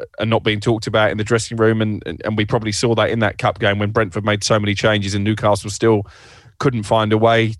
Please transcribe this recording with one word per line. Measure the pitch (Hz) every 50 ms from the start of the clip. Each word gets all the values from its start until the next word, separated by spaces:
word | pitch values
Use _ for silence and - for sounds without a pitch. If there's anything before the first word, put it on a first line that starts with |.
| - - _ -
are | 110
not | 113 113 107 95
being | 110 107 104
talked | - 120 113 107 -
about | - 110 110 107 101
in | 98
the | 107 104
dressing | 107 120 110 - - 117
room. | 113 110 113 110 110
And, | 110 107 104 92 -
and, | - 80 - -
and | 107 110
we | 110 104
probably | 104 127 117 110 110
saw | 101 - 131 117 113
that | 107 107 76
in | 113 117
that | 110 101 - -
cup | - 107 90
game | - 110 101 101 101
when | 104 101
Brentford | 107 117 110 92 - 107 101
made | 110 104 104 -
so | - 113 107
many | 104 104 98
changes | - - 113 107 104 98 98 101
and | 101 98
Newcastle | 107 107 - 113 104 101 98 - 104
still | 101 - 117 113 110 104 101 - - - - - - - - - _ -
couldn't | - 139 123 110 101
find | - 113 113 107 107
a | 110
way | 107 113 113 117 113 113 110 110